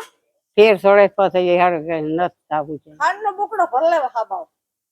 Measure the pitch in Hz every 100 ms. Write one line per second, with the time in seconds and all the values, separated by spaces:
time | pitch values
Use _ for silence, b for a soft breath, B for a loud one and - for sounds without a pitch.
0 | 453 _ _ _ _ - 220 185 196 202
1 | 196 - 190 180 180 175 180 170 160 165
2 | 151 160 175 - - 151 147 147 156 151
3 | 311 403 427 381 415 415 330 254 330 330
4 | 254 233 220 185 160 _ _ _ _